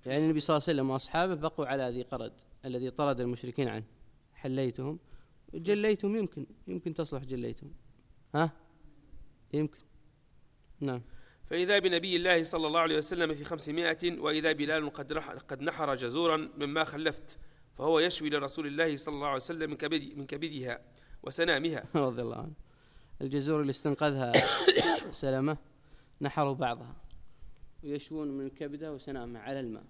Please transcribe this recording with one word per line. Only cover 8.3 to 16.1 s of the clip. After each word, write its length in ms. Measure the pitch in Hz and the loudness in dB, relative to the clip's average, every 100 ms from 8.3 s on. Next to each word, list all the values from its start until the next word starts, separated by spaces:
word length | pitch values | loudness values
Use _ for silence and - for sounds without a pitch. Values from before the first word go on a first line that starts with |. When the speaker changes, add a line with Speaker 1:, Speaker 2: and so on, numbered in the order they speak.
| 147 | 0
Speaker 1:
ها؟ 160 | 160 - - - - - - - - - - | 0 0 -20 -20 -20 -20 -18 -16 -16 -20 -4
يمكن. 260 | 147 151 - - - - _ _ - - _ _ - | -2 -2 -4 -20 -20 -20 _ _ -20 -20 _ _ -6
نعم. 220 | 139 123 117 - - - - | -4 -4 -6 -16 -16 -18 -6
Speaker 2:
فإذا 340 | 165 185 202 | -2 4 6
بنبي 360 | 185 170 185 175 | 6 2 2 2
الله 280 | 180 175 | 6 6
صلى 240 | 160 170 160 | 6 0 2
الله 120 | 160 | 4
عليه 180 | 165 156 | 4 4
وسلم 360 | 151 180 165 | 2 0 0
في 100 | 151 | 0
خمسمائة، 760 | 143 160 147 156 165 165 175 170 | -4 -6 -2 0 2 2 0 0
وإذا 320 | 151 156 156 | 0 2 2
بلال 380 | 151 147 156 151 | 2 2 0 -2
قد 240 | - 139 | -6 -6
رح-، 180 | 156 - | -6 -6
قد 300 | - - 135 | -12 -10 -4
نحر 340 | 147 - 147 131 | -4 -2 -2 0
جزورا 540 | 120 | 0